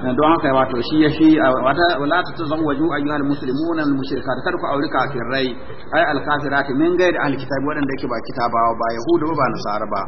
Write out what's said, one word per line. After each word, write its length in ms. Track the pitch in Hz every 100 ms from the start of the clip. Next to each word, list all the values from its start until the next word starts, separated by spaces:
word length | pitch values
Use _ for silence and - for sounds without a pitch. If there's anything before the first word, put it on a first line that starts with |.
| 127
Don 180 | 123 151
haka 240 | 160 156
wato 240 | 131 131 127
shi 200 | 120 151
ya 100 | 151
fi, 240 | 151 160 156
a, 120 | 131
wata, 480 | 127 127 139 175 151
wala 200 | 143 170
tatazawwaju 640 | 175 - 156 156 156 139 160
ayyuhal 360 | 143 143 151
muslimuna 600 | 139 143 135 131 165 165
al 100 | 151
mushrikati, 480 | 135 131 - - 127
kada 160 | 180 175
ku 80 | 135
auri 240 | 139 147
kafirai, 680 | 143 127 131 113 131 131 117 - - -
ai 120 | 147
al 160 | 165 143
kafirati 540 | 127 147 143 139 139
min 220 | 127 160 175
ghairi 200 | 180 151
ahli 220 | 143 135
kitabi, 260 | 135 139
waɗanda 300 | 135 151 139
yake 140 | 131 143
ba 120 | 117
kitabawa 540 | - 131 120 117 117
ba, 120 | 113 113
yahudu 340 | 117 120 170
ba, 120 | 151 156
ba 100 | 127
nasara 400 | 107 113 104 104
ba. 140 | 101